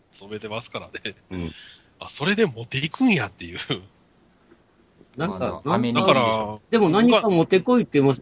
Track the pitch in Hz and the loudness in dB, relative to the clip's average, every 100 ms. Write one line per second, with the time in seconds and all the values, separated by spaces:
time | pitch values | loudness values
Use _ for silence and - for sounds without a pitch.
0 | _ - 98 107 107 110 117 113 - - | _ -20 -16 -14 -10 -12 -10 -14 -14 -14
1 | 110 - _ 92 82 - - - _ _ | -14 -16 _ -10 -10 -12 -20 -20 _ _
2 | - - 156 202 202 113 117 135 147 - | -16 -6 -4 0 -2 -2 -10 -8 -8 0
3 | 262 196 85 - 85 87 - 101 92 _ | 2 2 0 -10 -14 -12 -8 -8 -10 _
4 | _ _ _ _ _ _ _ _ _ _ | _ _ _ _ _ _ _ _ _ _
5 | - 127 170 92 117 80 139 120 120 127 | -20 -8 -8 -4 -6 -6 -4 -2 0 0
6 | 185 135 117 110 104 107 - 226 185 190 | 2 4 2 0 -4 -10 -2 2 4 4
7 | 240 220 220 175 160 185 180 247 - 147 | 6 4 4 2 4 2 4 2 2 2
8 | 139 127 | 2 2